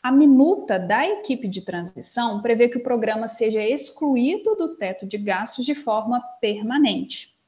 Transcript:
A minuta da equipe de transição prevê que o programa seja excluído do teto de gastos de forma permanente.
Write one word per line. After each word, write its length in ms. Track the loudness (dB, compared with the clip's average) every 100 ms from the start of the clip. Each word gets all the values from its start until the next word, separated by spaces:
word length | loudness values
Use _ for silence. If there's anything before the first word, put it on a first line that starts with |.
A 100 | 4
minuta 680 | 6 8 8 6 2 -2 -4
da 260 | 0 0 0
equipe 420 | -4 -4 -6 -4
de 140 | -8
transição 800 | -8 -10 -10 -14 -10 -6 -4 -2
prevê 280 | 0 2 2
que 80 | 2
o 60 |
programa 440 | -2 -2 -2 -4 -6
seja 340 | -2 0 0
excluído 920 | 0 -2 -6 -4 0 2 2 0 0 0
do 220 | -2 -4
teto 280 | -8 -6 -8
de 120 | -6
gastos 480 | -2 -2 -4 -6 -4
de 100 | -4
forma 460 | -2 -2 0 -4 -4 -4
permanente. 960 | -4 -2 -2 2 2 2 -6 -10 -12 _